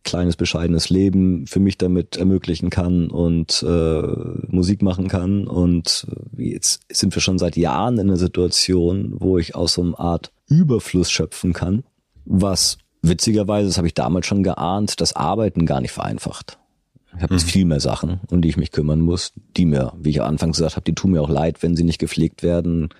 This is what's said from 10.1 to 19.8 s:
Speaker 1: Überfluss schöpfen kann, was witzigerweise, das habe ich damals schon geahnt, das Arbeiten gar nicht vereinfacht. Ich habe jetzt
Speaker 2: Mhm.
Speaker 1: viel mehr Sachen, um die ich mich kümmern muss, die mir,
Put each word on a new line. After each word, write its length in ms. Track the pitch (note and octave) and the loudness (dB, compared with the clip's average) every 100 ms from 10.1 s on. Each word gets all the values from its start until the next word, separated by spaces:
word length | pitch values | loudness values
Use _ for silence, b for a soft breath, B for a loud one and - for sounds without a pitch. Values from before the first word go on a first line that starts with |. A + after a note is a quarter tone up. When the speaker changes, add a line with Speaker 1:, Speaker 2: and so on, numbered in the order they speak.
| E2+ - _ - | -2 -6 _ 2
Speaker 1:
Überfluss 640 | D#3 D#3 A2+ - F2+ E2+ | 4 4 2 0 0 0
schöpfen 420 | - D#2 - F2+ | -2 -4 -4 -4
kann, 320 | E2 F2+ A2 - _ _ - | -2 -2 -2 -4 _ _ -18
was 540 | - F#2+ G2 F2+ - - _ _ | -2 2 2 0 -2 -4 _ _
witzigerweise, 680 | E2 E2+ A#2 G#2 G2+ G#2 G2 | 0 2 2 0 2 0 0
das 80 | F2 | 0
habe 80 | E2 | 0
ich 80 | |
damals 320 | - B1+ F2+ - | 0 -2 0 0
schon 160 | G2+ | 0
geahnt, 580 | F#2 - E2+ G2+ G#2 - | 0 0 -2 -2 -2 -2
das 140 | - | -4
Arbeiten 500 | - D#2 G#2 G#2 F2 D#2 | -2 -2 0 0 0 0
gar 140 | C2+ | 0
nicht 120 | B1 | -4
vereinfacht. 640 | - G1+ A1 - - - - _ _ _ _ _ | -6 -8 -6 -8 -12 -18 -20 _ _ _ _ _
Ich 80 | F2 | -6
habe 120 | - | 0
jetzt 100 | F2+ | 0
Speaker 2:
Mhm. 60 | E2 | 2
Speaker 1:
viel 140 | G2 F2 | 2 4
mehr 140 | C#2+ | 2
Sachen, 400 | C2 - D#2+ F#2 - | 0 -2 -4 -6 0
um 100 | F2 | 2
die 80 | E2 | 2
ich 80 | D#2 | 2
mich 160 | D2 | -2
kümmern 280 | - D2+ D#2+ | -2 0 2
muss, 340 | E2+ F#2 - - - - | 2 0 -4 -12 -6 0
die 80 | E2+ | 2
mir, 260 | C#2 | 2